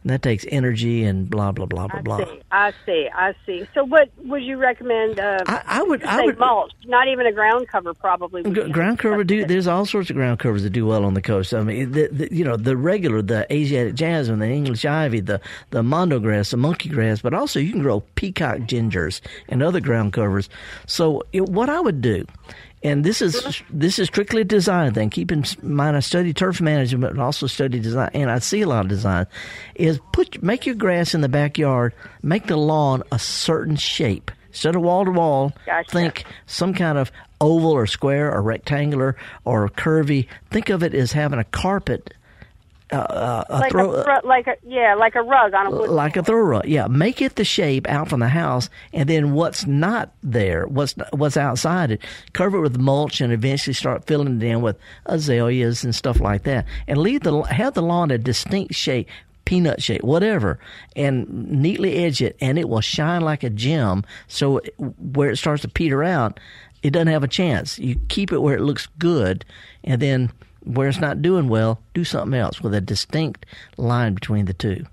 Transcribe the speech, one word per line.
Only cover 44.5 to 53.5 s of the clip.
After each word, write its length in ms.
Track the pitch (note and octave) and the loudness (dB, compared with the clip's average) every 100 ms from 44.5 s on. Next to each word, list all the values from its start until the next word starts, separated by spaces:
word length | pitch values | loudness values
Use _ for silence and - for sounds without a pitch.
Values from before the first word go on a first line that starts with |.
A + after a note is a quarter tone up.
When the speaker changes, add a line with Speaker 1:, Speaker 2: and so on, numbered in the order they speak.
| A#3+ | -6
Speaker 2:
yeah, 300 | A#3+ B3+ A#3 | -6 2 4
like 220 | G3+ A3+ A#3+ | 4 4 2
a 60 | |
rug 320 | A#3 C4+ G#3+ | 2 4 4
on 120 | F#3+ G3 | 2 0
a 40 | |
wood 180 | D3 A3 | -2 0
Speaker 1:
like 220 | D#3+ D3+ F3+ | 0 0 0
a 60 | |
Speaker 2:
floor. 160 | F3 A3+ | 2 4
Speaker 1:
throw 80 | G3+ | 4
rug. 200 | A2 - | 2 2
Yeah, 200 | D3+ G2 | 0 2
make 340 | C3 E3 - | 2 2 2
it 140 | C4+ | -2
the 100 | - | 0
shape 440 | G#3 - E3 C3+ - | 0 2 2 0 0
out 200 | C#3+ D#3 | -2 0
from 120 | C#3+ | 0
the 80 | A#2+ | 2
house, 420 | D#3 D#3+ B2+ A#2 - - | 2 0 -2 -4 -10 -10
and 160 | - C#3 | -2 2
then 240 | D#3+ C#3+ | 2 2
what's 340 | C#3+ D#3+ - D3 | 2 0 -2 0
not 460 | C#3 E3+ A#3 D#3+ _ | 2 2 0 -4 _
there, 440 | E3 A#2 F#2+ E2 F#2 | -2 0 2 0 -2
what's, 260 | C#3 C#3 - - | -2 -2 -4 -6
what's 260 | D3 D3 D3+ | 0 0 2
outside 540 | C#3 A#2+ D#3 F3+ D3+ | 0 0 0 0 0
it, 100 | G#2+ - - - | -2 -6 -18 -14
cover 260 | - F#3 F#3+ | -2 0 2
it 20 | |
with 180 | D3+ B2 | 0 2
mulch, 420 | C3+ C#3 D3 - | 2 2 0 0
and 120 | B2 | 0
eventually 420 | A#2 C3 | 0 0